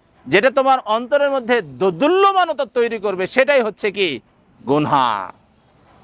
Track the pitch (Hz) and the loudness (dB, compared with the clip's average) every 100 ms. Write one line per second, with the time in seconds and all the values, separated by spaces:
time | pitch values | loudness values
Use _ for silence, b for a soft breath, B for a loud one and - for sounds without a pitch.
0 | _ _ - 180 262 269 262 254 208 220 | _ _ 0 2 2 2 2 0 0 -4
1 | 240 285 285 269 226 240 151 127 190 165 | 0 0 0 -2 0 -2 -2 -2 -2 2
2 | 294 370 392 381 339 269 254 247 233 220 | 2 4 4 2 0 -2 -4 -2 -2 -2
3 | 202 185 185 254 269 285 214 - 214 185 | -6 -4 -2 0 2 2 0 -4 -6 -2
4 | 180 117 _ _ _ _ 123 147 135 139 | -4 -4 _ _ _ _ -2 0 2 2
5 | 123 101 92 - _ _ _ _ _ _ | 2 -2 -6 -16 _ _ _ _ _ _